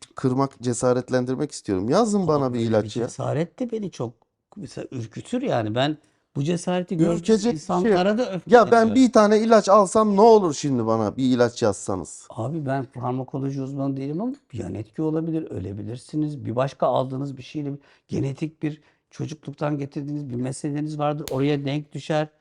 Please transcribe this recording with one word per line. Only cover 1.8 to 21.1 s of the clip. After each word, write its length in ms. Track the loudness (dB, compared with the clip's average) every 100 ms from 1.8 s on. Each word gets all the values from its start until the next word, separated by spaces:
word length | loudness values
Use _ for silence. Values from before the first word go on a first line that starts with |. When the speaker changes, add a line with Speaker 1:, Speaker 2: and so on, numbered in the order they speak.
| 2
Speaker 1:
Yazın 300 | 2 2 0
Speaker 2:
Ama 100 | 0
Speaker 1:
bana 200 | 0 0
bir 40 | -2
Speaker 2:
böyle 100 | 0
Speaker 1:
ilaç 280 | 0 0 -4
ya. 100 | -6
Speaker 2:
cesaret 520 | -6 -4 -4 -4 -6
de 120 | -8
beni 180 | -6 -8
çok 240 | -8 -10 -10 _ _ _ -18
mesela 300 | -14 -12 -10
ürkütür 520 | -10 -10 -14 -8 -4
yani. 320 | -2 -2 0
Ben 240 | 0 -2 -2 _ _ _ -4
bu 60 |
cesareti 520 | -2 -2 -2 -4 -2 0
gördüğüm 200 | 2 2
Speaker 1:
Ürkecek 360 | 2 2 2
bir 40 | -4
şey 180 | -2 0
yok. 80 | 2
Speaker 2:
insanlara 320 | 4 2 0
da 40 |
Speaker 1:
Ya 80 | -2
ben 60 | -6 6 6 8
Speaker 2:
öfkeleniyorum. 280 | 6 6
Speaker 1:
bir 180 | 6 6
tane 280 | 6 6 4
ilaç 280 | 6 4 8
alsam 480 | 6 6 2 2 6
ne 40 |
olur 340 | 8 8 6
şimdi 320 | 0 -2 0 2
bana 300 | 2 0 0
bir 80 |
ilaç 380 | 2 4 2 2
yazsanız? 640 | 0 0 -4 -6 -8 -14 -16
Speaker 2:
Abi 360 | -10 -8 -6 -4
ben 180 | -6
farmakoloji 800 | -6 -8 -6 -6 -6 -6 -6 -6
uzmanı 340 | -8 -6 -4 -4
değilim 240 | -6 -6
ama 120 | -8 -10 _
yan 220 | -10 -8
etki 280 | -8 -10 -6
olabilir, 400 | -2 -2 -2 -4 -6
ölebilirsiniz. 960 | -10 -8 -10 -10 -12 -8 -4 -4 -6
Bir 120 | -6 -2
başka 300 | -4 -2 0
aldığınız 500 | 0 -2 -6 -8 -10
bir 60 |
şeyle 300 | -12 -10 -8 -10 _ _ _
genetik 540 | -6 -4 -6 -10 -6
bir 180 | -8 -8 _ _ _
çocukluktan 680 | -12 -10 -10 -14 -6 -4 -4
getirdiğiniz 520 | -6 -8 -8 -8 -6
bir 40 |
meseleniz 640 | -6 -6 -6 -6 -6 -6 -2
vardır. 280 | -2